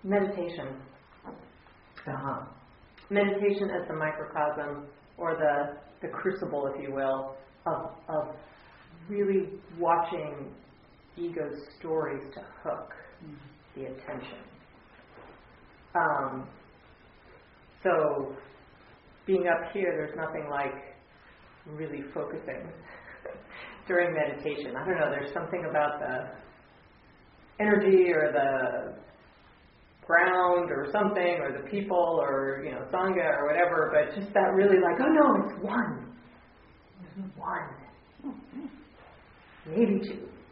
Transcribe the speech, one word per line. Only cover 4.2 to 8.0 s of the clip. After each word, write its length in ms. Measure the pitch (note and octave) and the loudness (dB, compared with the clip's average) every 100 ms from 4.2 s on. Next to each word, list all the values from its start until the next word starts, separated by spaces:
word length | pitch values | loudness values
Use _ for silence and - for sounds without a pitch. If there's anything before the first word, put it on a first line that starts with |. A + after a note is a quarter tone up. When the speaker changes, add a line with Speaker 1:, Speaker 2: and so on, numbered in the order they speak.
| D3+ D#3+ D3+ D3+ D3 C#3+ C#3+ - - - | -6 -2 -2 -2 -6 -8 -12 -20 -20 -6
Speaker 1:
or 160 | E3+ D#3 | -4 2
the, 400 | D3+ C#3+ D3 - - - E3+ | 2 2 0 -6 -18 -12 -10
the 20 | |
crucible, 580 | - F#3+ F#3 E3+ C#3+ C#3 | -4 -2 -2 -4 -2 -4
if 80 | C#3 | -4
you 120 | C#3 | -6
will, 400 | C3+ C3+ C3+ C3+ C3+ - - - | -2 0 -2 -4 -12 -18 -8 -4
of, 240 | D#3 D#3+ - | -4 -6 -12